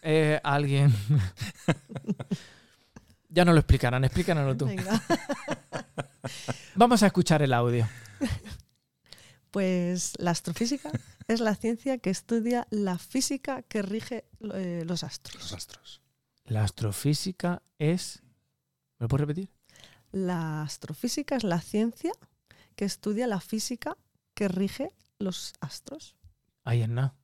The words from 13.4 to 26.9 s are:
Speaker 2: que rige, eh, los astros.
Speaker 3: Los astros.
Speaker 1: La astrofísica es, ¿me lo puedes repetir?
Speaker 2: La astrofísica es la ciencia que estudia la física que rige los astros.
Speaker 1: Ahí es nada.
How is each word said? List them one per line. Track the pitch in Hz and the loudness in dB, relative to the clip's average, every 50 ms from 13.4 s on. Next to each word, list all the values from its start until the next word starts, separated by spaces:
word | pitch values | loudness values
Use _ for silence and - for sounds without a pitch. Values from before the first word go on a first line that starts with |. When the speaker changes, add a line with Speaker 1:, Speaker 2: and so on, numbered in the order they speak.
| - - 262 254 - | -4 -6 -8 -8 -8
Speaker 2:
que | _ - 214 196 | _ -6 -4 -4
rige, | 190 208 220 - - 247 220 - _ - - - 208 202 | -4 -6 -6 -6 -8 -8 -10 -10 _ -16 -14 -10 -8 -6
eh, | 190 185 180 175 170 165 | -6 -6 -4 -4 -6 -4
los | 165 180 165 - | -4 -4 -4 -6
astros. | - - - - - - - - | -8 -12 -14 -14 -16 -16 -14 -12
Speaker 3:
Los | - - | -12 -10
astros. | - - - - - _ - - - _ _ _ _ _ _ _ _ _ | -12 -12 -16 -18 -20 _ -20 -20 -20 _ _ _ _ _ _ _ _ _
Speaker 1:
La | - 110 107 107 | -4 0 0 0
astrofísica | 101 - - 113 107 98 - - 143 151 - - 190 180 - - 175 175 - - _ _ - | 0 0 -2 -4 -4 -4 -2 0 0 0 0 -2 -6 -6 -4 -2 -4 -4 -4 -8 _ _ -2
es, | 156 151 170 185 - - - - _ _ _ _ _ _ _ _ _ _ _ _ _ _ _ - | 0 0 0 0 -4 -8 -12 -16 _ _ _ _ _ _ _ _ _ _ _ _ _ _ _ -6
¿me | 120 | -2
lo | 113 | 0
puedes | - 143 147 | 0 0 0
repetir? | 147 147 180 196 - _ _ _ _ _ - - - - _ _ _ - | -2 -2 -4 -6 -8 _ _ _ _ _ -20 -20 -20 -20 _ _ _ -6
Speaker 2:
La | 190 185 180 180 165 160 160 156 156 151 | -4 -2 0 -2 -2 -2 -4 -4 -4 -6
astrofísica | 147 - - - - 156 - - 247 - 302 285 - 285 | -8 -8 -12 -12 -12 -8 -6 -6 -4 -4 -4 -4 -2 -2
es | 254 220 | -2 0
la | 190 170 175 | 0 0 -2
ciencia | - - - 208 220 233 - - - 339 453 - - _ _ _ _ _ _ _ _ _ _ | -2 -2 -2 0 0 0 -2 -4 -6 -6 -6 -8 -12 _ _ _ _ _ _ _ _ _ _
que | - 202 | -6 -6
estudia | 196 - - - 214 208 214 254 | -6 -6 -6 -4 -4 -2 -2 -2
la | 247 208 175 | -2 -2 -4
física | - - 220 220 - - 247 - _ 302 359 - _ _ _ _ _ _ _ | -4 -6 -6 -6 -4 -6 -8 -8 _ -10 -12 -12 _ _ _ _ _ _ _
que | - 208 | -2 -2
rige | 196 180 185 196 196 - - 277 381 - _ _ _ _ - | 0 0 0 -2 -2 -2 -4 -8 -8 -8 _ _ _ _ -6
los | 202 185 180 - - - - _ | -6 -6 -6 -6 -10 -12 -12 _
astros. | - 139 - - - - 277 320 - - _ _ - - _ _ _ _ _ _ _ | -12 -12 -12 -14 -16 -16 -16 -16 -18 -20 _ _ -20 -20 _ _ _ _ _ _ _
Speaker 1:
Ahí | 113 117 120 113 | -2 0 0 0
es | |
nada. | 110 | 0